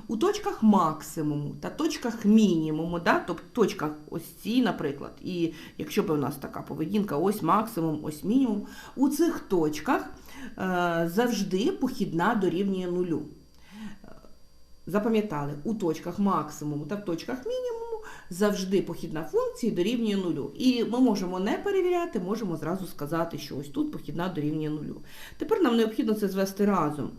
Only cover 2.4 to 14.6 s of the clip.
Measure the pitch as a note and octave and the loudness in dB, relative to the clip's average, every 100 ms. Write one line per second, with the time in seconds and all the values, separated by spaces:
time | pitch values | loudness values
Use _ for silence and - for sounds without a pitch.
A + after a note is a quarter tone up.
2.4 | G#3 E3 D#3 D#3 E3+ E3+ F#3 E4 - F3+ | 8 4 2 0 -2 0 2 2 0 -6
3.4 | - - G3 - D3+ D3+ - - - - | -4 2 2 2 -4 -6 -8 -8 -8 -8
4.4 | G3 B3 A3 - D#3 C#3 - - - F3+ | 0 2 2 2 -2 -4 -8 -10 -6 -2
5.4 | E3 - - - - - E3+ D3+ C3+ D3 | -2 -2 -12 -10 -4 0 2 2 0 -4
6.4 | - - - - D#3+ G#3 - C#3+ F#3 G#3+ | -8 -10 -8 -6 0 0 0 2 2 2
7.4 | D#3+ G3 A3 - E3 D3+ D#3 D#3 F3+ B3+ | 2 2 2 -2 -2 -2 -4 -4 0 4
8.4 | B3+ G3+ - - - - C#4 D4+ E4+ - | 4 2 -4 -12 -12 0 2 4 2 0
9.4 | - F3+ D3+ D3+ - D4+ - - - - | 0 2 2 0 0 0 -2 -12 -16 -14
10.4 | B3+ - F#3 F3+ F3 E3 E3+ F3+ B3 G#3 | -12 -6 -2 2 2 2 2 2 2 2
11.4 | F3+ F#3 C4+ - B3+ - F3 D#3+ F#3 A#3 | 0 2 2 2 -2 0 -2 2 2 4
12.4 | F#3 E3+ G3 F#3 F3+ F3+ F3+ D3+ - - | 2 2 0 0 0 0 0 -2 -4 -14
13.4 | - - - G#3 A3 - - - - - | -20 -20 -20 -14 -14 -14 -16 -18 -18 -20
14.4 | - - | -20 -20